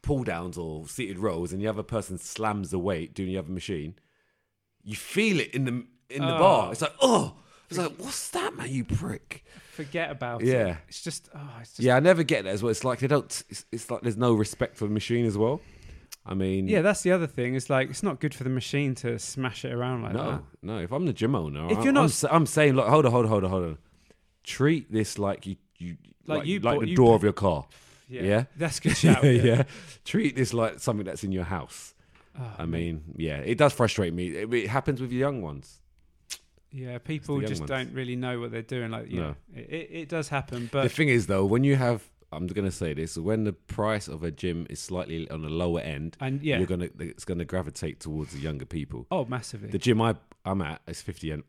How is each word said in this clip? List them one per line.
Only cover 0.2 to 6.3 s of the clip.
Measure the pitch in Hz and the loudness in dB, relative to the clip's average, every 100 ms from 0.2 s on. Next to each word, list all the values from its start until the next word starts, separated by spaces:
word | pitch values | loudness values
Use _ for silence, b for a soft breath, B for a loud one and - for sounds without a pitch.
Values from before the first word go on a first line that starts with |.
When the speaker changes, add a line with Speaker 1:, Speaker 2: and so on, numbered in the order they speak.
| 113 | -2
Speaker 1:
downs | 85 87 85 | -4 -6 -8
or | 82 78 80 | -8 -8 -10
seated | - 107 92 | -8 -8 -4
rows | 104 85 87 | -2 -2 -4
and | 95 | -4
the | 107 | -4
other | 104 | -4
person | 90 113 95 92 | -4 -6 -6 -10
slams | - - 110 104 92 | -10 -4 -2 -2 -4
the | 92 | -4
weight | 90 87 82 | -2 -4 -6
doing | - 92 | -6 -4
the | 95 | -4
other | 80 | -4
machine, | 90 - 87 76 - _ _ _ _ _ _ _ _ | -8 -6 -6 -8 -12 _ _ _ _ _ _ _ _
you | - 107 | -12 -12
feel | - 185 220 175 | -4 0 2 2
it | 104 | 0
in | 127 131 | -2 -2
the, | 123 120 _ _ | -4 -8 _ _
in | 135 | -4
the | 160 | -2